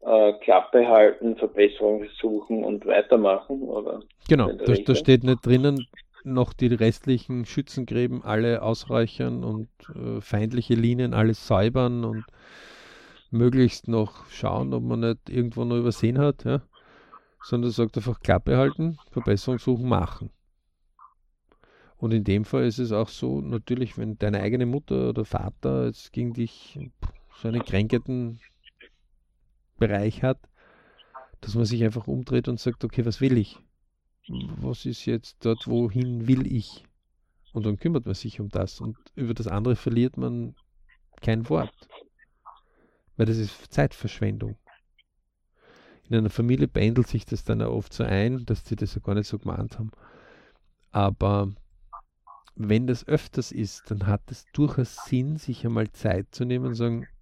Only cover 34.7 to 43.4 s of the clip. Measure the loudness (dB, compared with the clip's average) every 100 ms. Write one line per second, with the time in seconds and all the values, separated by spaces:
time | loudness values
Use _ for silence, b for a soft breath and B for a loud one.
34.7 | -8 -8 -8 -4 -6 -6 -6 -2 -2 -2
35.7 | -2 0 -2 -4 -4 2 2 2 -4 -6
36.7 | -14 _ _ _ _ _ _ _ -6 -4
37.7 | -2 0 -2 -2 -6 -8 -8 -8 -4 -6
38.7 | -6 -10 -12 _ -8 -6 -4 -4 -2 0
39.7 | 0 0 0 0 -2 -6 -6 -8 -12 _
40.7 | _ _ _ _ -8 -2 -2 0 -2 -2
41.7 | _ _ -20 -20 _ _ _ -20 -20 _
42.7 | _ _ _ _ -2 0 0